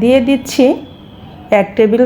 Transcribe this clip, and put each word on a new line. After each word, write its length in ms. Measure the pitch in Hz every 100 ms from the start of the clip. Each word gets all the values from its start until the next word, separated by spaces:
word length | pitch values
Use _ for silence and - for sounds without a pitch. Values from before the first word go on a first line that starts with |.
দিয়ে 180 | 226 269
দিচ্ছি 460 | 247 269 269 - 254 - - - - - - - - 208
এক 60 | 190
টেবিল 280 | - 220 226